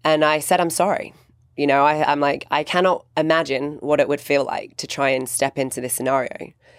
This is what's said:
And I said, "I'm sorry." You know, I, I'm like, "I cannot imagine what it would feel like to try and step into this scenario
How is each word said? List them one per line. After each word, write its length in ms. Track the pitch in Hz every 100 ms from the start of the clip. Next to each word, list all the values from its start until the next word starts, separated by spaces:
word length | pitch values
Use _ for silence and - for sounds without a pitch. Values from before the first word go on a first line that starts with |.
And 200 | 156 156
I 160 | 151 151
said, 200 | - 180
"I'm 100 | 170
sorry." 440 | - 185 180 - - _ _ _ -
You 100 | 143
know, 180 | 139
I, 260 | 147 151 151
I'm 100 | 143
like, 260 | 143 - -
"I 140 | 147
cannot 420 | 156 180 185 170 - -
imagine 600 | 156 160 156 135 143 147
what 200 | 135 147
it 80 | 143
would 120 | 147
feel 240 | - 143
like 320 | 131 - - -
to 80 | 135
try 240 | - 135
and 180 | 131 131
step 300 | - 135 143
into 220 | 131 123
this 120 | 123
scenario 600 | - 131 135 123 - - _ _